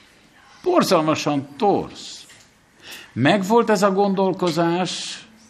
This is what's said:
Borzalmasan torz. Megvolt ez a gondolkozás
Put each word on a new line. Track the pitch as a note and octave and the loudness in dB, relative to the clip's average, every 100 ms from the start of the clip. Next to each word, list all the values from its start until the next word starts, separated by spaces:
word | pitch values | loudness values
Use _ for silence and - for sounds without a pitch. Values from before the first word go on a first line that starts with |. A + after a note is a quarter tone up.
| _ _ _ _ - - | _ _ _ _ -20 -8
Borzalmasan | F#4 F4+ G3+ F3+ D#3 - D3+ C#3+ C3 - | 0 2 4 2 2 -2 -2 -4 -6 -2
torz. | G3+ C3+ D2 - - - - - _ _ _ _ - - - | 0 0 -2 -14 -18 -20 -20 -20 _ _ _ _ -20 -20 -12
Megvolt | G#2+ C#3 G3+ F#3 A#3 A3+ | 0 2 2 2 2 4
ez | G#3 | 2
a | G3+ | 2
gondolkozás | F#3+ G3+ G3 F#3+ D#3 F3+ D#3+ E3+ E3+ F3 - - - - _ _ | 2 0 0 0 0 -2 0 0 -2 -4 -6 -12 -14 -18 _ _